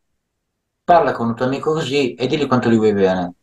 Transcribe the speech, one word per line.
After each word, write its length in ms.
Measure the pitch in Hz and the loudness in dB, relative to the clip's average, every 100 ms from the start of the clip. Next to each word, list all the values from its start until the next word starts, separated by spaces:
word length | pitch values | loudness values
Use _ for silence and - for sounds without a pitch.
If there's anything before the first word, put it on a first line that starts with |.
| _ _ _ _ _ _ _ _ | _ _ _ _ _ _ _ _
parla 300 | - - 131 | 2 2 2
con 140 | - 117 | -2 -6
un 80 | 117 | -4
tuo 100 | 127 | -4
amico 260 | 135 151 | -4 -4
così 420 | 156 120 143 127 - | -4 -2 -2 -2 -2
e 120 | 131 | -4
digli 180 | 151 135 | -2 0
quanto 220 | 123 117 | 0 2
gli 60 | 113 | 2
vuoi 180 | 107 | 2
bene. 400 | 101 95 92 90 - | 2 2 0 -4 -10